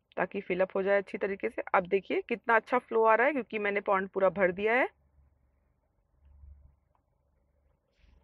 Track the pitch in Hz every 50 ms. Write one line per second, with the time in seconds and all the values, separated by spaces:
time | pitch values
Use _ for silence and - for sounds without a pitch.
0 | _ _ _ - 180 - - 196 - - 185 180 190 185 - 196 190 196 202 202
1 | 196 - - 202 214 190 196 - - 226 - - - - - 196 180 175 196 196
2 | - - 269 381 - - 240 - - - 233 220 - - 262 247 - - 233 226
3 | 220 220 220 220 240 285 311 262 214 - 214 214 202 202 202 208 202 214 202 190
4 | 196 196 - 190 190 185 165 196 190 180 180 196 202 220 233 254 320 427 - _
5 | _ _ _ _ _ _ _ _ _ _ _ _ _ _ _ _ _ _ _ _
6 | _ _ _ _ _ - - - - - - - - - _ _ _ _ _ _
7 | _ _ _ _ _ _ _ _ _ _ _ _ _ _ _ _ _ _ _ _
8 | _ _ _ _